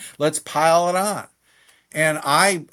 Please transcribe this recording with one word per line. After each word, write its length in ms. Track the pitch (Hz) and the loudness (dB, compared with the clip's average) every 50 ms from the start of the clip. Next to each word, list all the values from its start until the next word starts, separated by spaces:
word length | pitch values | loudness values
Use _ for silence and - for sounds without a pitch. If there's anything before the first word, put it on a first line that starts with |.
| - - - | -20 -20 -6
Let's 220 | - 147 156 151 - | -2 -2 -2 -2 -4
pile 500 | - - - 147 160 165 165 170 175 175 | -10 -6 -2 2 4 4 4 4 2 2
it 60 | 180 | 0
on. 320 | 185 196 208 196 123 - - _ _ _ _ _ _ _ _ _ _ _ _ | -2 -2 -2 -4 -6 -10 -14 _ _ _ _ _ _ _ _ _ _ _ _
And 280 | - 151 160 156 151 147 - | -4 -2 0 0 0 -2 -2
I, 420 | 139 143 160 190 202 190 165 143 - | 0 2 2 2 2 0 -2 -8 -6